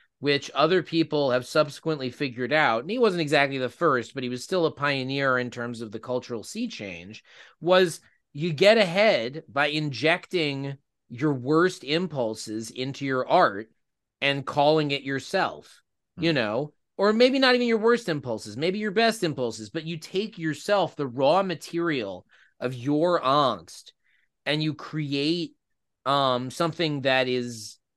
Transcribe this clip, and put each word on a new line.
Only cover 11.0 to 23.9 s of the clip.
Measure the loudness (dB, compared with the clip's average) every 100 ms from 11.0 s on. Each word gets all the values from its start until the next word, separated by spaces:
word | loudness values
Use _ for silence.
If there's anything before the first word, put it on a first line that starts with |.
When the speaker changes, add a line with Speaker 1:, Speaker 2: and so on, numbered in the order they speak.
| _
Speaker 1:
your | -2 -2
worst | 0 2 2 2 0 -4
impulses | -2 -2 -2 -4 -4 -8 -8 -8
into | -6 -6 -4 -2
your | -2 4
art | 4 4 2 -10 _ _ _ _ _
and | 0 0 -2
calling | 2 4 4 2
it | -2
yourself, | -4 -6 -2 -2 -2 -4 -16 -20 _ _ _ -4
you | 0
Speaker 2:
Hmm. | 0
Speaker 1:
know, | 0 -2 -4 _ _ 0
or | 2
maybe | 6 4 6
not | 4 4
even | 2
your | 2
worst | 2 2 0
impulses, | -4 -4 -8 -8 -4
maybe | -4 -2
your | -2
best | 2 2 2
impulses, | -2 -2 -4 -6 -10
but | -8 -8
you | -10
take | -6 -4 -4 -4
yourself, | -6 -4 0 0 0 -2
the | -6
raw | 2 4 4
material | 2 -4 -6 -4 -2 -2 -4 -8 -16 _ _ -8
of | -6
your | -4 -2 2 2 2
angst, | 4 4 4 0 -8 -20 -20